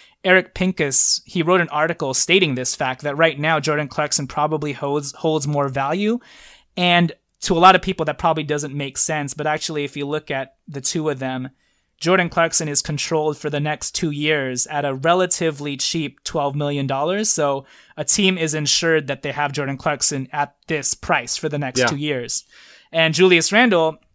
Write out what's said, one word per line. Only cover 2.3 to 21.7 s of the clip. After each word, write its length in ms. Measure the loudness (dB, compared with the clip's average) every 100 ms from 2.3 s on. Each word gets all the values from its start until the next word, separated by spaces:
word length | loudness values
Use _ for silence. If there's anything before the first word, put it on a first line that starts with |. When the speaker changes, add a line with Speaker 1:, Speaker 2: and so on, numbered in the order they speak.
| 2 2 0
Speaker 1:
this 200 | -4 -4
fact, 280 | -4 -4
that 120 | -4 2
right 220 | 2 2
now 200 | 0 0
Jordan 280 | 0 -2 -2
Clarkson 380 | -4 -2 -2 -4
probably 480 | -2 0 0 -4
holds, 380 | -4 -2 -2 -4
holds 360 | -4 0 0 0
more 220 | 0 -2
value. 480 | -2 -2 0 0 -2 -8 -20 -20 -20 _ -2
And 360 | 2 4 2 -2 _ _
to 140 | 0 8
a 40 |
lot 160 | 8 8
of 80 |
people, 240 | 2 -4 -4
that 100 | 0
probably 260 | 0 0
doesn't 300 | -2 -4 -4
make 240 | -6 -6 -4
sense. 380 | -2 -2 -4 -4
But 100 | -2
actually, 380 | -2 -4 -4
if 120 | -6 -6
you 120 | -6
look 240 | -6 -4
at 240 | -6 -8 _ -14
the 140 | -6
two 280 | -4 -2 -2
of 80 | -4
them, 300 | -4 -6 -8 -14 _ _ _ _
Jordan 300 | 2 2 2
Clarkson 380 | 2 2 0 0
is 140 | -2
controlled 560 | -2 -4 -2 0 0 -2
for 140 | -4
the 80 | -2
next 320 | -2 -4 -6
two 180 | -4 -4
years 560 | -2 0 0 0 -2 -2
at 200 | -2 -2
a 100 | 0
relatively 840 | 2 2 2 0 0 -2 -6 -4
cheap 460 | -4 -2 -4 -8
twelve 320 | -6 -2 -2 -2
million 320 | -2 -2 -2
dollars. 420 | -2 0 0 0
So 380 | 2 0 -2 -6 -20 _ -6
a 80 |
team 360 | 0 2 2 2
is 160 | -2 -2
ensured 500 | 0 0 2 2 0
that 160 | -6
they 100 | -6
have 200 | -4 -2
Jordan 260 | -2 -4 -4
Clarkson 500 | -4 -2 -2 -2 -4
at 240 | -4 -4 _ -6
this 300 | -4 -4 -4
price 420 | 0 0 0 -6
for 100 | -4
the 120 | -4
next 200 | -2